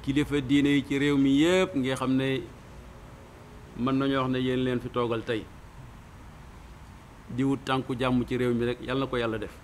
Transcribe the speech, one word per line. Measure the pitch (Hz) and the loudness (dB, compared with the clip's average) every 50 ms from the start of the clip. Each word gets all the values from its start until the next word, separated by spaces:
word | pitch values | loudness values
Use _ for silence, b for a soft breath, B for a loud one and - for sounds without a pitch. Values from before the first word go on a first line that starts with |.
kilifa | - 135 135 147 143 131 143 147 | -2 0 0 0 2 2 0 -2
diine | 135 123 143 143 139 143 143 | 2 4 4 6 6 6 4
yi | 143 127 | 4 2
ci | - 139 139 | 2 0 2
réew | 139 143 143 | 2 4 4
mi | 139 135 135 135 139 | 4 6 6 6 6
yépp, | 151 170 180 185 185 185 185 | 6 6 6 4 4 2 0
nga | 143 127 131 131 | -2 0 0 0
xam | 131 131 127 131 | 0 2 2 2
ne | 131 131 135 135 127 - - - - - - - - - - - - - - - - - - - - - - - - - - - - | 2 2 0 -2 -2 -4 -8 -14 -18 -18 -18 -18 -18 -18 -18 -18 -18 -18 -18 -18 -18 -20 -20 -20 -20 -20 -18 -18 -18 -18 -14 -10 -4
mën | 120 131 | -2 0
nañoo | 135 135 139 139 139 135 | 0 2 2 2 2 2
wax | 131 127 | 0 0
ne | 127 127 | 0 0
yéen | 127 127 127 127 127 | 0 0 0 0 0
leen | 127 127 120 | 0 0 -2
fi | 120 123 | -4 -2
toogal | - 123 120 117 117 113 | -2 0 0 0 0 -2
tey, | 101 120 120 107 85 - - - - - - - - - - - - - - - - - - - - - - - - - - - - - - - - - - - - - | -2 -2 -2 -2 -4 -8 -16 -18 -18 -18 -18 -18 -18 -18 -18 -18 -20 -20 -20 -18 -18 -18 -18 -18 -18 -18 -18 -18 -18 -18 -18 -18 -18 -18 -18 -20 -20 -20 -20 -20 -14 -8
di | 120 120 135 | -2 0 2
wut | 135 135 135 - | 2 2 0 0
tànku | 131 131 131 123 - 135 | 0 0 0 0 -2 -2
jàmm | 117 131 131 127 123 120 | 0 2 2 4 2 2
ci | - 131 | 2 0
réew | 120 123 123 | 0 2 2
mi | 120 117 120 | 2 2 0
rek, | 120 123 - | 0 -2 -4
Yàlla | - 117 127 135 135 | -4 -4 -2 -2 0
na | |
ko | 131 131 | 0 0
Yàlla | 123 117 113 110 110 | -2 0 0 -2 -4
def. | 104 87 - - | -6 -8 -10 -16